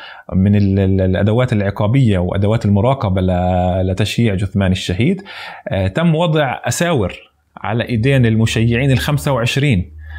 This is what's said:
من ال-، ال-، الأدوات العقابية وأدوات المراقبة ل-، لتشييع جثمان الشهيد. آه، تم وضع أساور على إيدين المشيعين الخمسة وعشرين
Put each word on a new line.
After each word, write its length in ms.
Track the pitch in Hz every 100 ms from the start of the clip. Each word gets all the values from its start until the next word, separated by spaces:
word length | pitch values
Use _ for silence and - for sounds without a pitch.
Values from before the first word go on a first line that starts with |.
| - - -
من 220 | 92 101 104
ال-، 220 | 101 98
ال-، 220 | 95 95
الأدوات 520 | 95 92 104 113 127
العقابية 640 | 107 98 101 107 135 120 92
وأدوات 460 | 90 98 104 110
المراقبة 560 | 104 101 120 135 107 95
ل-، 640 | 92 90 90 90 90 92 95
لتشييع 480 | 92 104 - 117
جثمان 380 | 92 101 101 92
الشهيد. 500 | 90 - 90 139 196 - - - - -
آه، 180 | 95 95
تم 280 | 160 170
وضع 460 | 156 170 156 135 -
أساور 480 | - - 175 147 90 - - _ _ -
على 320 | 95 113 113
إيدين 380 | 120 135 139 117
المشيعين 640 | 110 110 110 117 117 139
الخمسة 420 | 127 - 143 151
وعشرين 720 | 127 117 143 147 90 - - -